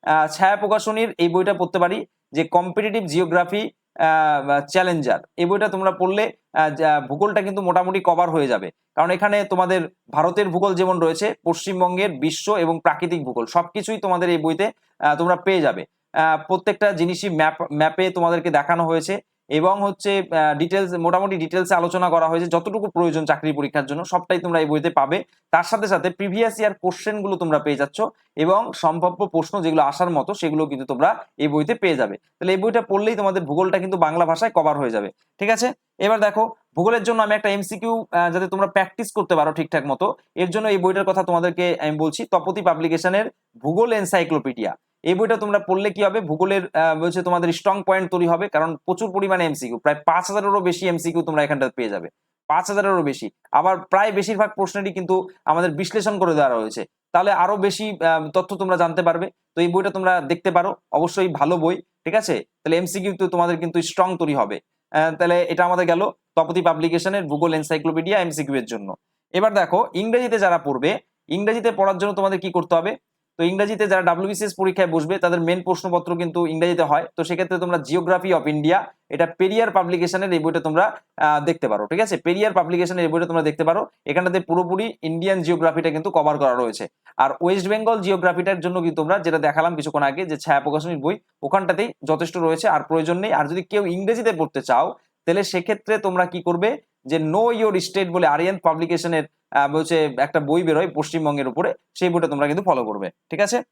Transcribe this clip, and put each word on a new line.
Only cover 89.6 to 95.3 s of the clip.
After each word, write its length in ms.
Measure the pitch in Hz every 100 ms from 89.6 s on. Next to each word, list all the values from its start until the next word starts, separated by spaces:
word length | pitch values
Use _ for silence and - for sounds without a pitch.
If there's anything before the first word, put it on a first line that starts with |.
| 165 165
কিছুক্ষণ 280 | 151 147
আগে, 220 | 143 139 185
যে 120 | 151
ছায়া 240 | - 143 135
প্রকাশনীর 320 | 151 156 160
বই, 180 | 143 202 _ _
ওখানটাতেই 480 | 143 196 185 175 233 - 131
যথেষ্ট 280 | 156 165 180
রয়েছে, 300 | 165 160 160 156
আর 60 | 147
প্রয়োজন 280 | 165 160 175
নেই। 80 | 214
আর 120 | 147 143
যদি 100 | 175 185
কেউ 140 | 208 196
ইংরেজিতে 460 | 180 196 233 226 175
পড়তে 220 | 156 139
চাও, 240 | - 123 131 - _ _
তাহলে 180 | -